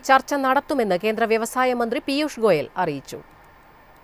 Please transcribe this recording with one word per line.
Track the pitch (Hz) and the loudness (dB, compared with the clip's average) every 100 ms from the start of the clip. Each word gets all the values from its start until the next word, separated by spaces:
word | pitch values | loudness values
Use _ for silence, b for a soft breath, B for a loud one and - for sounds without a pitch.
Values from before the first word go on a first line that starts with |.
| 262 | 4
ചർച്ച | 269 - | 2 4
നടത്തുമെന്ന് | 285 262 269 - 285 214 180 | -2 2 0 0 -2 0 0
കേന്ദ്ര | 214 220 | 0 0
വ്യവസായ | 226 220 220 254 254 | 0 0 0 -2 0
മന്ത്രി | 240 233 294 285 | 0 -2 -2 -2
പീയൂഷ് | 277 302 - | -2 -2 0
ഗോയൽ | 214 156 123 - | 2 2 0 -4
അറിയിച്ചു. | 175 143 - - - - - - - - - - | -4 -4 -10 -16 -16 -20 -20 -20 -20 -20 -20 -20